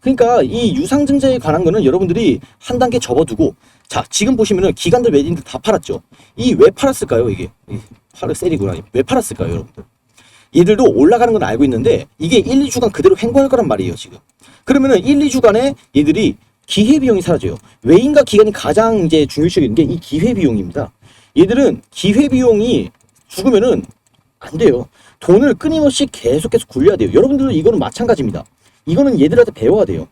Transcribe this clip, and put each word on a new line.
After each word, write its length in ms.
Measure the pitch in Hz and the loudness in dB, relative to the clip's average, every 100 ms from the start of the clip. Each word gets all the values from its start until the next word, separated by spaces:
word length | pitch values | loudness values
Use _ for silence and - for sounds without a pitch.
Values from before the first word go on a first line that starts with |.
그러니까 400 | - 269 233 240 | -2 0 2 2
이 340 | 131 220 240 196 | 0 0 -2 -2
유상증자에 600 | 339 277 285 277 269 254 | -2 -2 0 0 0 0
관한 260 | - 156 | -2 0
거는 220 | 180 208 135 | 0 2 0
여러분들이 540 | 175 185 170 208 123 - _ | 0 0 0 0 -2 -6 _
한 220 | - 247 | -8 -2
단계 180 | 247 240 | -2 -2
접어두고, 560 | - 127 160 110 151 - _ _ _ | -2 -2 -2 -2 -2 -4 _ _ _
자, 160 | 135 - | -10 -6
지금 260 | - 208 254 | -4 -2 0
보시면은 380 | 220 190 190 | 0 0 -2
기관들 400 | - - 247 240 | -2 -2 0 2
외진들 300 | 143 143 170 | 0 -2 -6
다 160 | - - | -10 -10
팔았죠. 420 | - 202 - - _ _ _ - | -4 -4 -4 -12 _ _ _ -6
이 160 | 247 | -4
왜 180 | 220 165 | 4 2
팔았을까요, 580 | - 269 262 208 117 120 | 4 -4 -4 -4 -2 -2
이게? 220 | 95 85 _ _ | -4 -10 _ _
이 80 | 107 - - _ | -16 -16 -20 _
팔을 200 | - 165 | -12 -8
세리구나. 480 | 151 180 151 98 87 - | -4 -4 -2 -4 -6 -6
왜 100 | 123 | -4
팔았을까요, 480 | 131 254 - - 85 | -2 -2 -4 -8 -6
여러분들? 320 | 85 101 - - _ _ _ _ _ _ - | -6 -10 -20 -20 _ _ _ _ _ _ 0
얘들도 280 | 175 208 254 | 2 4 2
올라가는 400 | 101 147 233 240 | 4 4 4 2
건 120 | 214 | 0
알고 200 | 107 113 139 | -2 0 0
있는데 420 | 117 - 92 - _ | 0 0 -2 -4 _
이게 200 | 160 254 | 0 0
일, 280 | - 269 277 | 2 0 0
이 40 | |
주간 220 | 247 233 | -2 -4
그대로 240 | - 185 185 | 2 2 2
횡보할 340 | 233 254 269 | 0 0 2
거란 180 | 254 185 | 0 -2
말이에요, 260 | 104 92 - | -4 -6 -8
지금. 220 | - - _ _ _ _ | -16 -20 _ _ _ _
그러면은 400 | - 277 269 220 | -2 0 4 2
일, 180 | 226 285 | 2 0
이 80 | 294 | 2
주 120 | 262 | 2
간에 340 | 240 208 269 277 _ 143 | 2 4 0 -4 _ -2
얘들이 420 | 147 160 196 - _ _ _ | 0 0 -2 -4 _ _ _
기회비용이 560 | - 214 302 262 202 | -2 2 2 2 0
사라져요. 340 | 175 170 92 76 _ _ | 0 -4 -4 -10 _ _
외인과 400 | 117 170 254 294 | 2 2 4 2
기관이 280 | 262 208 214 | 2 4 2
가장 540 | 202 - 160 226 220 165 | 0 -2 0 2 0 0
이제 200 | 160 139 | 0 0
중요시 340 | - 165 180 | -2 -2 0
여기는 160 | 131 117 | 0 0
게 80 | |
이 160 | 147 120 | 0 -2
기회비용입니다. 920 | - 147 208 220 151 107 90 143 107 _ _ _ _ - | -6 -2 -2 0 -2 -2 -6 -8 -10 _ _ _ _ 2
얘들은 440 | 190 247 262 - _ | 2 4 0 -2 _
기회비용이 1000 | - 190 202 285 254 254 214 233 185 - _ _ _ _ | -6 -2 0 0 2 2 2 0 -2 -4 _ _ _ _
죽으면은 560 | - 208 220 247 170 - _ _ _ _ _ | -4 0 2 0 -2 -6 _ _ _ _ _
안 180 | - 160 | -14 0
돼요. 300 | 220 123 123 _ _ _ | 0 0 -6 _ _ _
돈을 360 | - 190 277 - | 2 2 4 0
끊임없이 520 | 311 320 294 254 277 | -2 0 0 0 -6
계속, 380 | - 117 139 160 | -4 -2 -2 -2
계속 200 | 233 - | -4 -4
굴려야 260 | 127 330 202 | 0 0 2
돼요. 160 | 101 | 0
여러분들도 380 | 123 254 277 269 | 2 2 0 0
이거는 260 | 170 175 208 | 0 0 0
마찬가지입니다. 680 | 92 - 240 202 120 85 - _ _ _ - | -4 -6 -2 -2 -2 -6 -14 _ _ _ -4
이거는 340 | 170 277 214 | 0 0 2
얘들한테 320 | 147 285 240 | 2 2 0
배워야 340 | - 110 208 147 | 0 0 0 0
돼요. 220 | 85 78 | -6 -12